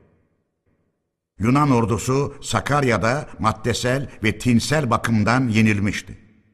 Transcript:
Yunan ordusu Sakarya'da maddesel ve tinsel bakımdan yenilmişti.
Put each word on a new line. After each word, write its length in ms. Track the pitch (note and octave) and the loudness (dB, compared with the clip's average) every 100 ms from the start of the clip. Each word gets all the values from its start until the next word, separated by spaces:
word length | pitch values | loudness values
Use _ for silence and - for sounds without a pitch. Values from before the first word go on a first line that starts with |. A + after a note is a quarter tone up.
| _ _ _ _ _ _ _ _ _ _ _ _ _ - | _ _ _ _ _ _ _ _ _ _ _ _ _ -4
Yunan 320 | G#2+ C#3 D3 | 2 4 4
ordusu 640 | A#2+ A2+ A2+ - C3+ C#3 - | 4 2 -2 0 -2 -2 -8
Sakarya'da 880 | - A2 - C#3+ C3 G#2+ A2+ C#3+ - - | -6 -4 -2 0 0 0 0 -2 -6 -4
maddesel 720 | G#2+ - A#2+ A2+ B2 C3+ - - | -4 -2 -4 -2 -2 -2 -6 -4
ve 140 | A2 G2+ | -2 0
tinsel 520 | B2 A#2 - D3+ C3 | 2 2 2 -2 0
bakımdan 580 | A2 A#2+ A2 G#2 B2+ B2+ | -2 0 0 2 2 2
yenilmişti. 760 | G#2+ A2 G2+ G2+ - - - - _ _ | 2 2 2 -2 -4 -10 -18 -20 _ _